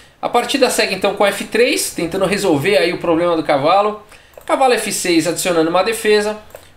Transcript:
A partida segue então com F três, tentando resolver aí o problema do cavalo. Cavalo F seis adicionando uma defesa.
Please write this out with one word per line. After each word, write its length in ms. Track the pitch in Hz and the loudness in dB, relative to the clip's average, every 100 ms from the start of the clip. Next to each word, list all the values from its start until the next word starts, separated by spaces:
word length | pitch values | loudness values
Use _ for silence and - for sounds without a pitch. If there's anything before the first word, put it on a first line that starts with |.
| - _ | -20 _
A 80 | - | -2
partida 400 | 240 - 262 240 | -2 0 0 0
segue 260 | - 196 190 | 0 -2 -2
então 180 | 202 | -2
com 120 | 202 202 | 0 0
F 180 | 202 | 0
três, 500 | 208 214 254 381 - | -2 0 2 0 -4
tentando 320 | - 170 196 180 | -6 -4 -2 -2
resolver 520 | 196 190 143 180 196 | 0 0 0 2 2
aí 160 | 170 | 2
o 60 | 180 | -2
problema 360 | 175 165 175 165 | -2 0 0 0
do 80 | |
cavalo. 580 | 156 143 151 196 208 208 - - - - - | 0 0 2 2 0 -4 -12 -20 -20 -14 -4
Cavalo 280 | 285 262 220 | 2 2 2
F 180 | 214 | -2
seis 340 | - 180 165 165 | -4 0 0 0
adicionando 420 | 160 185 165 160 | -2 0 0 2
uma 140 | 180 | 2
defesa. 540 | 214 220 214 208 208 214 - - - | 0 -2 2 2 0 -6 -14 -20 -20